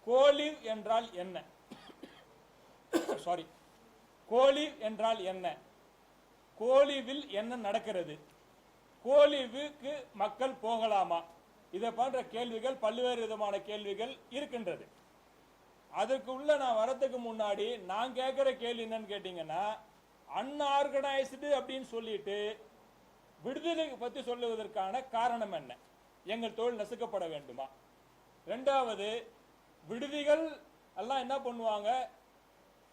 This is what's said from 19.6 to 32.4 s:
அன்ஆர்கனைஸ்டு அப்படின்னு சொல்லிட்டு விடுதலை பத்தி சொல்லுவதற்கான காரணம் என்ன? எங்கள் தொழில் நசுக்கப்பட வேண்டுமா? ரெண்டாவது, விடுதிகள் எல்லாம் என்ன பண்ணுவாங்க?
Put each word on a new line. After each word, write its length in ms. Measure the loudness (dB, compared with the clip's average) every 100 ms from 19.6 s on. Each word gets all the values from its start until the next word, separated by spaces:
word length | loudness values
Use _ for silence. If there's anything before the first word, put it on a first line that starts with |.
| -2 -4 -12 -20 _ -20 -8
அன்ஆர்கனைஸ்டு 1200 | -6 -4 -2 2 4 4 2 2 0 -2 -4 0
அப்படின்னு 360 | 0 0 -8 -6
சொல்லிட்டு 480 | -8 -4 -6 -4 -2 -4 -6 -16 -20 -20 -20 -20 -20 -20 -10
விடுதலை 460 | -8 -2 0 0 -2 -4
பத்தி 200 | -6 -6
சொல்லுவதற்கான 800 | -6 -2 -2 -2 -4 -2 -2 -2 -2
காரணம் 440 | 0 2 0 -2
என்ன? 180 | -6 -8 -18 -20 -20 -20 _
எங்கள் 320 | -6 -4 -4 0
தொழில் 240 | -2 -2
நசுக்கப்பட 440 | -6 -6 -4 -4 -4
வேண்டுமா? 380 | -6 -10 -12 -12 -12 -20 -20 -20 -20 -20 -20 -8
ரெண்டாவது, 640 | -2 4 4 2 -2 -4 -4 -8 -20 -20 -20 _ -20 -10
விடுதிகள் 580 | -8 -4 -2 4 4 2 -6 -18 -20 -14
எல்லாம் 280 | -8 -2 -2
என்ன 100 | 0 -2
பண்ணுவாங்க? 520 | -4 -4 -2 0 0 0 -2 -12 -20 -20